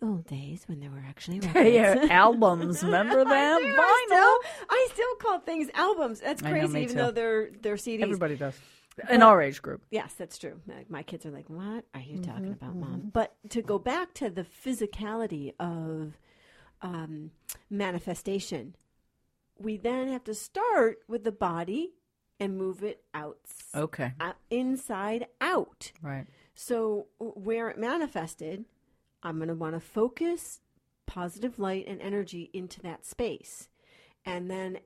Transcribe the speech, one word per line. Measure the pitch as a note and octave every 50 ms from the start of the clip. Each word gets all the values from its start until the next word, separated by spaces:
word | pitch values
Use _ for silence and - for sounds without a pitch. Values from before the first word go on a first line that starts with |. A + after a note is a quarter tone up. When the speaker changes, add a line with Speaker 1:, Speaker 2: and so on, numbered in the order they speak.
Speaker 1:
old | A#3+ A3 G3 E3+ E3
days | - C#3+ C3+ C#3+ C#3+ E3 F#3+ -
when | - D#3+ C#3+
there | C#3+ C#3
were | C#3 C#3 C3 C3+
actually | C#3+ - - E3+ F3+ G3
Speaker 2:
<laughs> | F#3+ E3+ D#3+
Yeah, | - C#4 A3+ A#3+ A3+ A3 G3 G3
Speaker 1:
records. | B3+ D4+ D4+
Speaker 2:
albums. | F3 F3+ G#3 A3+ - A3+ A3 F#3 F3 E3 E3 F3 F3 - F3+
Remember | G3+ F3 F#3 G#3+ A#3+ C4 C4
Speaker 1:
<laughs> | C4
I | C#4
Speaker 2:
them? | C#4 C#4 C#4+ D4 D#4+ E4+
Speaker 1:
do. | D#4+ - - D#4+
I | E4 F#4+ A4+ B4+ B4 G#4
Speaker 2:
Vinyl. |
Speaker 1:
still, | F4+ F#4 G4 G#4 A4+ B4 B4 - - - G#4 -
I | A4 B4+ B4+ -
still | - - A#4+ B4+ A#4+
call | - - A4 F#4 E4+
things | - E4 E4 D#4+ D4 -
albums. | - - F4 G4 G4+ E4 D4 A#3 A3 -
That's | - - D#4+ -
Speaker 2:
I | -
know, | -
Speaker 1:
crazy, | D4+ D4+ D4+ - D4
Speaker 2:
me | -
Speaker 1:
even | B3+ A#3+ B3
Speaker 2:
too. | -
Speaker 1:
though | A#3+ A#3+
they're, | G#3+ A#3 A3+ A3+ A3 A3 G#3+ - - -
they're | - G#3 G#3 G3+
C | - A#3+ A3+
Ds. | G#3+ G#3+
Speaker 2:
Everybody | G3 G3+ F3+ E3+ D3+ D3
does. | B2+ C#3+ C3+ - - - - _ _ _ _ - - - -
In | B3 A3+
Speaker 1:
But | A3+
Speaker 2:
our | A3 G3+ E3+
age | D3 C#3 C#3 -
group. | - C#3 C3+ - _ -
Speaker 1:
Yes, | A3 G#3+ - - -
that's | - F3+ - - -
true. | - D3 - E3+ D#3
My, | G3+ - - - -
my | E3+ C#3
kids | - - F3 D#3+ -
are | D#3
like, | C#3+ C#3+ D3+ -
"What | D#3 F3 G3 G#3 A3 A#3+ - _ -
are | C3
you | B2+ D3+ D3 F#3
talking | F3+ - - G3 F#3+
Speaker 2:
Mm-hmm, | G3 G3 - -
Speaker 1:
about, | - F3
Mom?" | F3+ D#3+ E3+ F3+ -
Speaker 2:
mm-hmm. | G3+ G#3+
Speaker 1:
But | - A#3 G#3+ - _ _ _ G#3
to | - A#3
go | - - G3+ F#3+
back | - B3 C#4+ F4+ F4+ F4 -
to | - C#4 G3+
the | E3+ F#3 E3+ - _ - -
physicality | C4 B3+ A3 G#3+ G#3 - - G#3+ G#3 A3 A#3 A3+ - E3+ D3 C#3 - - -
of, | F3 F3 E3 E3 D#3+ D#3+ D#3+ D#3 D#3 D3+ D3+ _ _ _ _ _ _ _ _ _ - _ _ -
um, | - F3+ E3+ E3 D#3+ D#3 D#3 D3+ D#3 E3 _ _ _ - - - _ -
manifestation, | G3+ G3+ G3+ F#3 F3+ E3+ - F#3 E3+ - - G3 G3 G3 - - F3+ C3 A2 D#3+ - _ _ _ _ _ _ _ _ _ _ _ _ _ _ _ _ -
we | G3 A3 G#3+
then | F#3+ G#3+ A#3+ B3+ C4 C4 C4+
have | C4 B3 -
to | G#3+ G#3+
start | - - - - F#4+ A4 B4 G#4+ D#4 A3+ A3+ - - _ -
with | A3+ A#3 G#3
the | A3+
body | G#3 - G3+ F3 E3 E3+ E3+ F#3 G#3+ D4+ E4+ F#4 _ _ _ _ _ _ _ _ _ -
and | G3+ G3 F#3+ F#3+
move | F#3+ F#3 F#3 -
it | G3+ G#3+ - _ _ _ -
outs-, | D3+ D3+ D3+ - _ _ - - - - - -
Speaker 2:
Okay. | D3 D3+ D#3 - - C3 B2 B2+ D3+
Speaker 1:
uh, | E3 F3+ - _ _ -
inside | A#3 B3 B3+ B3+ C4+ C4 - - G#3+ F#3+ G3 G#3+ A3+ A#3 - - _ -
out. | C4+ F4 F#4 - - - _ - - - _ -
Speaker 2:
Right. | D#3+ C#3+ C3+ C3+ - - _ _ _ _ _
Speaker 1:
So | - - - A#3+ A3+ A3 G#3+ G#3 G3+ - _ _ -
w-, | A3+ A3+ - G#3
where | F#3 A3 A3+ A#3 A#3 A3
it | - -
manifested, | A3+ A#3+ D#4 E4+ D4+ - - F3+ D#3+ D#3+ - - E3 D#3+ F#3+ G3+ A3+ _ _ _ _ _ _ _ _ _ _ _
I'm | - E3+ D#3+ D#3+
gonna | D#3+ E3 E3
wanna | E3 E3 D#3 E3 E3
focus | - - - A3 A3+ B3+ B3+ - E4 E4+ F4 E4+ - - - - _ _ _ _ _ _ _ _ -
positive | - - F3+ F3 F3 - G3 A#3 B3+ A#3+ A3
light | G3 F#3+ F#3+ F#3+ -
and | - G3 F3+
energy | - G3 G3+ G3+ F#3+ - F3+ E3+ D#3+ - -
into | F#3+ F3+ F3 - -
that | - F3 D#3 - -
space. | - - - A#3+ G3+ - - - - - - - _ _ _ _ _ _ _ _ _ _ _ -
And | F#3 F3+ F3+ F3+ F#3
then | F#3 F#3+ F#3+ F#3 F#3 - -